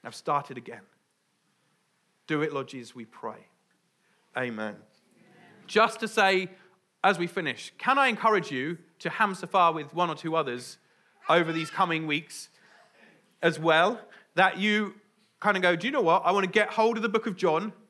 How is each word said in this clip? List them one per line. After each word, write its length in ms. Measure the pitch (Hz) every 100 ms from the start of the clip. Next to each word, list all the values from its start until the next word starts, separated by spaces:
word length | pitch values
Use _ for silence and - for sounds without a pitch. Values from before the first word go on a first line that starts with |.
I've 120 | -
started 420 | - - 147 139 147
again." 240 | 117 117 _ _ _ _ _ _ _ _ _ _ _ _ _ _ -
Do 160 | 156
it, 100 | 156
Lord 160 | 143 135
Jesus, 260 | 135 113
we 100 | 123
pray. 420 | 113 - 113 110 _ _ _ _ _ _ _ _ _ -
Amen. 400 | 123 110 107 104 _ _ _ _ _ - - - -
Just 340 | 208 226 -
to 80 | 220
say, 400 | 220 196 190 185 - _ _ _ _
as 140 | 185 175
we 80 | 170
finish, 460 | 196 156 113 - _
can 200 | - 269
I 100 | 269
encourage 420 | 214 226 208 170
you 280 | 135 139 170 - _
to 80 | 170
hamsafar 640 | - 208 185 - 196 170
with 180 | 160 143
one 140 | 160 175
or 60 |
two 200 | 151 165
others 440 | 160 143 123 123 - _ _ _ _ -
over 240 | 165 165
these 180 | 160 160
coming 360 | - 185 160 160
weeks 420 | 151 156 - - _ _ _ _ _ - _ _ _
as 160 | 165 160
well, 420 | 160 160 180 233 - - _
that 240 | 165 190 -
you 360 | 208 208 208 - _ _ _ _
kind 160 | 208 202
of 60 |
go, 140 | 180 170
"Do 100 | 233
you 60 |
know 80 | 285
what? 220 | 175 180
I 80 | 175
want 120 | 196
to 60 | 190
get 200 | 208 208
hold 260 | - 220 226
of 60 |
the 60 | 220
book 180 | 220 220
of 100 | 180
John 360 | 180 156 208 - _